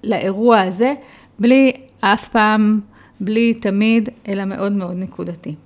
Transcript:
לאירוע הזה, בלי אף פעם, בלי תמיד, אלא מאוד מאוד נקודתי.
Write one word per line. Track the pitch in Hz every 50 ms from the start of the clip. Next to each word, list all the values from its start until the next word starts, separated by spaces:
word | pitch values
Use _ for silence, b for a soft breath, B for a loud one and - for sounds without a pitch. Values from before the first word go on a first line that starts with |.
| -
לאירוע | 208 214 160 - 196 196 202 226 240 226 214
הזה, | 190 185 180 190 233 262 285 285 B B B B B B B -
בלי | 202 233 254 269 269 262 254 - - - _ _
אף | - 196 208 220 - -
פעם, | - 226 214 214 214 214 214 208 214 214 202 b b b b b b _
בלי | 202 185 220 226 233 233 226
תמיד, | 226 - 202 196 202 214 220 226 233 208 247 240 - _ 208
אלא | 196 196 196
מאוד | 190 196 - 190 202
מאוד | 202 202 185 175 180
נקודתי. | 180 190 190 - - 175 175 170 170 - - 147 151 _